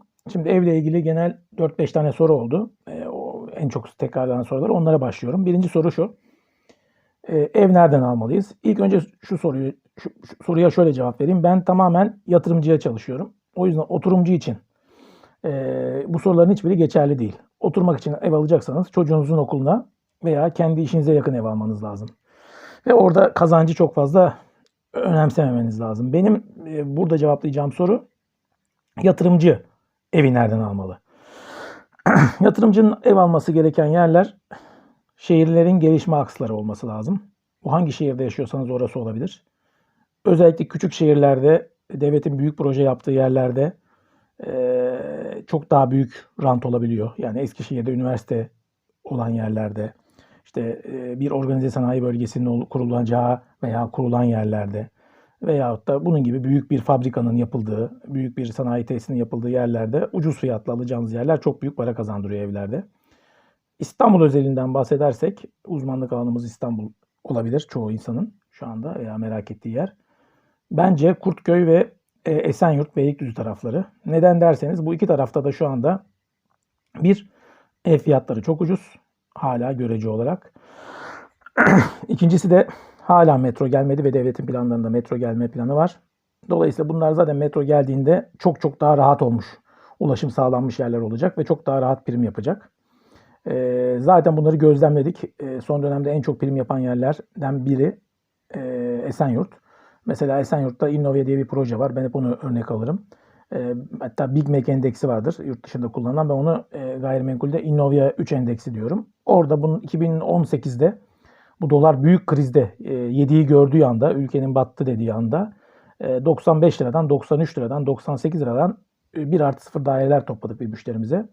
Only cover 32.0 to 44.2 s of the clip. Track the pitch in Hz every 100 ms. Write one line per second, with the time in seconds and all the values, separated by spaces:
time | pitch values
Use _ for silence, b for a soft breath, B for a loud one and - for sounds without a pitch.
32 | - 190 135 - 185 - 220 202 214 208
33 | 240 196 175 165 - 160 160 151 151 165
34 | 170 165 196 - _ B B B B B
35 | _ _ - 165 160 165 170 185 156 160
36 | - 151 139 - 120 107 107 101 120 107
37 | 110 196 - _ _ _ - 151 170 -
38 | 147 127 131 - 127 139 123 123 120 -
39 | 113 110 170 - _ _ _ _ _ _
40 | _ _ - 170 170 165 160 165 180 -
41 | 156 147 143 131 139 165 165 _ - 139
42 | 143 147 151 143 147 147 143 135 135 127
43 | - 135 131 131 127 123 147 - _ _
44 | _ _